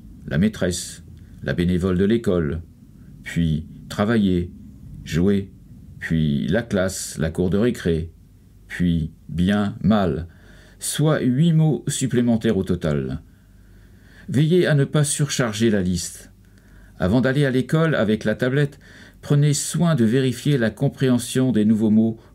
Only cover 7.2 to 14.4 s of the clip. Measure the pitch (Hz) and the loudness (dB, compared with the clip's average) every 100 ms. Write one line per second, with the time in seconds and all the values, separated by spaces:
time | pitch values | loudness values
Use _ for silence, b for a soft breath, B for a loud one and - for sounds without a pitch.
7.2 | 82 82 90 98 120 117 90 80 85 - | -4 -2 0 2 0 0 -2 -2 -4 -14
8.2 | - - - - - - 87 85 80 - | -20 -20 -20 -20 -18 -2 0 0 -2 -10
9.2 | - 76 90 104 101 - - - 92 71 | -10 -2 0 2 -2 0 2 2 2 -2
10.2 | 85 b b b b b - - 151 143 | -6 b b b b b -8 0 0 2
11.2 | 127 127 170 156 156 123 - - 135 123 | 0 2 2 4 2 0 -4 -4 -2 0
12.2 | 120 113 110 95 92 90 82 73 65 71 | 2 2 2 0 0 -2 0 -2 -4 -8
13.2 | b b b b b b b b b b | b b b b b b b b b b
14.2 | b 131 | b 0